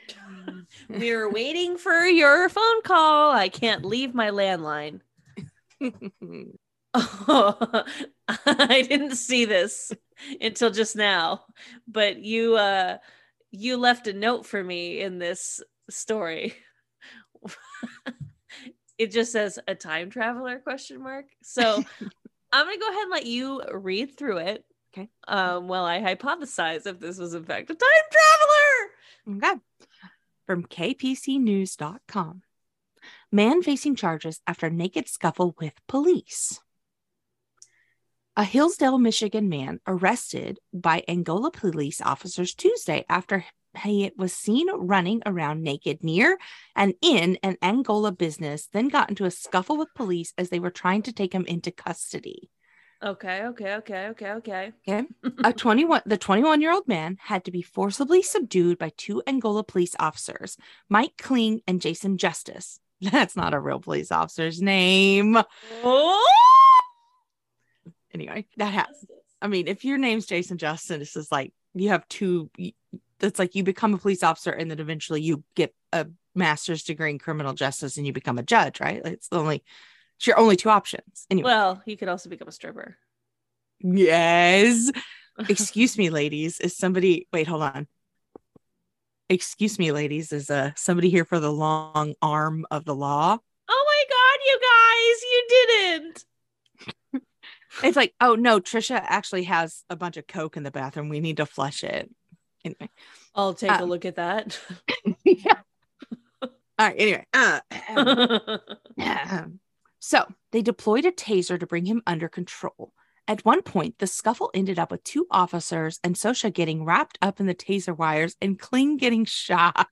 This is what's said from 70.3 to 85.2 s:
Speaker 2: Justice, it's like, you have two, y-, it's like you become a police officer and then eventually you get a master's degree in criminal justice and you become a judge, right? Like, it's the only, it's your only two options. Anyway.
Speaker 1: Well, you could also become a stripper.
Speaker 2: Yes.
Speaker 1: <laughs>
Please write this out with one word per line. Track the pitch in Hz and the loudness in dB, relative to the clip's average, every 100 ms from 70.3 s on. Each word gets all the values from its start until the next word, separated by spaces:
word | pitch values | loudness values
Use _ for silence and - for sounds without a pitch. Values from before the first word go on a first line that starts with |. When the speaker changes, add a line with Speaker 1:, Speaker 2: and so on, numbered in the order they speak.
| 175 180 175 | -6 -4 -6
Speaker 2:
Justice, | 156 160 - 156 147 - | -6 -6 -8 -10 -8 -12
it's | 151 | -6
like, | 147 131 _ _ | -6 -6 _ _
you | 180 202 | -4 0
have | 175 - | 0 -2
two, | - 190 175 156 - | -6 -2 -2 -4 -12
y-, | 180 - _ - _ - | -12 -14 _ -20 _ -4
it's | 196 - | -4 -2
like | 180 | -2
you | 196 | 0
become | 190 185 220 | -2 0 0
a | 196 | 0
police | 202 185 | 0 0
officer | 170 160 170 | 0 0 -4
and | 147 165 | -6 -6
then | 151 | -8
eventually | 156 156 - 156 | -8 -8 -6 -4
you | 160 156 - - | -2 -4 -4 -4
get | 160 _ - | -4 _ -6
a | 165 156 170 _ | -4 -4 -12 _
master's | 180 165 151 - 160 | 0 0 0 -2 -8
degree | - 156 156 | -6 -6 -6
in | 143 | -6
criminal | - 151 139 | -6 -6 -6
justice | - 135 - 139 147 | -4 -4 -4 -10 -8
and | 143 | -6
you | |
become | 127 - 120 | -6 -6 -6
a | |
judge, | - 226 151 - | 2 2 2 -2
right? | 147 - | -4 -4
Like, | 165 | -8
it's | - - | -12 -6
the | 170 | -2
only, | 156 143 _ - - _ _ - | -2 -4 _ -20 -20 _ _ -4
it's | 240 | 2
your | - | 6
only | 226 180 | 6 6
two | 220 | 4
options. | 208 - - - - - | 2 2 -14 -16 -16 -2
Anyway. | 190 247 | 0 2
Speaker 1:
Well, | 220 190 190 220 | 2 2 -2 -10
you | 208 | -10
could | 185 | -6
also | 180 175 | -8 -10
become | 165 160 | -18 -18
a | |
stripper. | - - - - - _ _ _ _ _ _ _ _ | -16 -18 -16 -18 -20 _ _ _ _ _ _ _ _
Speaker 2:
Yes. | 185 190 170 165 170 170 175 196 226 233 247 247 - | 0 4 6 6 4 6 6 8 6 4 0 -4 -12
Speaker 1:
<laughs> | - | -20